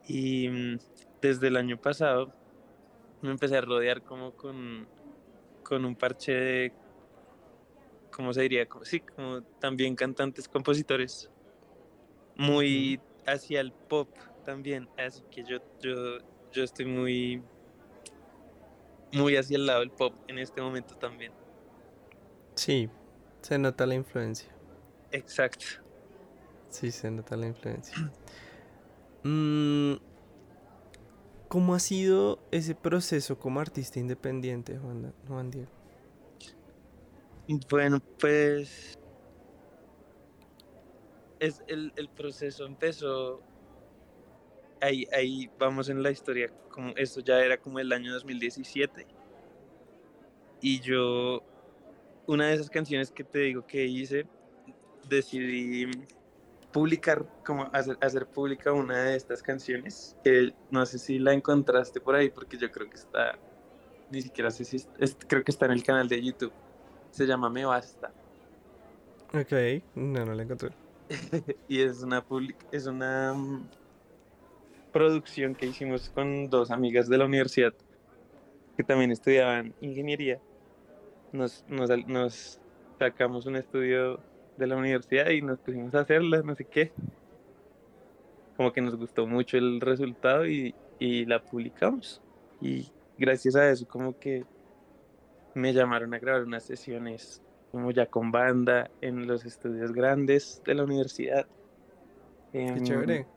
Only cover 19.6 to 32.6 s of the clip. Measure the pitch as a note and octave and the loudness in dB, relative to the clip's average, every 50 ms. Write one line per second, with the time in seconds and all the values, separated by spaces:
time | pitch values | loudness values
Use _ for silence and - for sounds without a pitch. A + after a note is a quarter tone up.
19.6 | C#3 C#3 B2+ A#2+ A#2+ C3 - - C3 B2 - - - - C3 C3 C3 B2+ - - | 2 4 2 2 2 0 -2 -2 -2 -2 -2 -6 -18 -14 -10 -10 -10 -10 -8 -8
20.6 | C3 C3 C3 B2+ A#2+ - - - - A#2+ A#2+ A#2+ A#2 A#2 - - - - - - | -6 -6 -6 -8 -10 -10 -14 -10 -10 -10 -10 -12 -18 -18 -18 -20 -20 -20 -20 -20
21.6 | - - - - - - - - - - - - - - - - - - - - | -20 -20 -20 -20 -20 -20 -20 -20 -20 -20 -20 -20 -20 -20 -20 -20 -20 -14 -10 -6
22.6 | - - C#3+ C3 A2+ A2+ - - - - - - - - - - - - D3 C#3 | -2 0 0 0 0 -4 -8 -16 -20 -20 -20 -20 -20 -20 -20 -20 -8 -4 -2 0
23.6 | C#3 C3 B2+ - C3 B2+ B2+ C3 C3+ - - B2+ A#2 A2 A2 - - - - - | 0 0 0 0 -2 0 0 -4 -4 -6 -6 -6 -6 -6 -8 -10 -12 -18 -20 -20
24.6 | - - - - - - _ - - - - C3+ B2+ - - - C3+ B2 - - | -20 -20 -20 -20 -20 -20 _ -20 -16 -10 -10 -10 -10 -8 -2 -2 -2 -2 -2 -8
25.6 | - - - - - - - - - - - - - - - - - - - - | -14 -14 -14 -16 -18 -20 -20 -20 -20 -20 -20 -20 -20 -20 -20 -20 -20 -20 -20 -20
26.6 | - - - - - A#2+ A#2+ - - A2 A2+ A2 A2 - A#2+ A2+ A2+ A2+ A#2 - | -20 -18 -12 -8 -6 -6 -6 -6 -8 -8 -8 -8 -8 -8 -8 -6 -6 -6 -8 -8
27.6 | - A2+ A2+ A#2 - - - D#3+ D#3+ D3 C#3 - - - - - - - - - | -8 -8 -8 -8 -12 -12 -8 -8 -8 -8 -8 -14 -20 -20 -20 -20 -20 -20 -20 -20
28.6 | - - - - - - - - - - - - - C#3 D3+ D#3 D#3 D3+ D3+ D3+ | -20 -20 -20 -20 -20 -20 -20 -20 -20 -20 -20 -8 -4 -2 0 2 2 2 2 2
29.6 | D3+ D3 D3 D3 C#3+ C#3+ C#3 C3+ - - - - - - - - - - - - | 2 2 2 2 2 2 0 -2 -6 -18 -20 -20 -20 -20 -20 -20 -20 -20 -20 -20
30.6 | - - - - - - - - - - - - - - - - - - - F3+ | -20 -20 -20 -20 -20 -20 -20 -20 -20 -20 -20 -20 -20 -20 -20 -20 -18 -2 0 2
31.6 | F3+ F3+ F3+ F3+ F3+ - G3 F#3+ F#3+ F#3+ F#3+ F#3+ G3 G3+ - - - - - E3+ | 4 4 4 2 0 0 0 2 4 4 4 6 4 2 0 -2 -6 -4 -4 -4